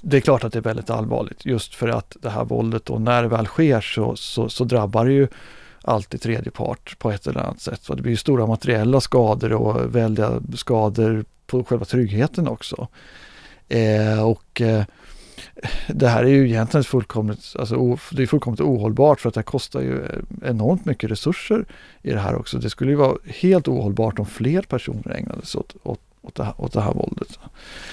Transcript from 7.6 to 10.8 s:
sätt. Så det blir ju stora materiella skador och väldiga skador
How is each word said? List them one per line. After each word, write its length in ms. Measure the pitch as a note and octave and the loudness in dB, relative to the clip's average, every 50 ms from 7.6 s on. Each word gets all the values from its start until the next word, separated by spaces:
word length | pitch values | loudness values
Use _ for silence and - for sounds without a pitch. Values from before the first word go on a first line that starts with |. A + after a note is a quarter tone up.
sätt. 180 | - - - - - | -8 -10 -10 -8 -8
Så 120 | - C#2 | -6 -6
det 60 | C2 | -4
blir 100 | C3 A#2+ | -2 -2
ju 60 | A#2 G#2+ | -2 0
stora 280 | - - C#3 B2 A2 | 0 2 2 2 2
materiella 560 | A2 A2 - - B2+ A#2+ A2 G#2+ A#2+ C3 C3+ | 2 0 0 0 0 0 2 2 4 4 2
skador 520 | - - - B2+ A#2 G#2+ G#2+ A2 A#2 A2+ A2+ | 2 4 4 4 4 4 4 2 2 0 0
och 420 | G#2+ A2+ G#2+ A2 A#2+ B2 A#2+ A#2 | 2 2 2 0 0 0 0 0
väldiga 360 | A#2+ A2+ A2 A2 A2 G#2+ A2+ A#2+ A#2+ C3 - B2 | 0 2 2 2 0 0 0 0 -2 -4 -6 -10
skador 680 | A#2+ - - B2 A2 | -8 -4 -2 0 2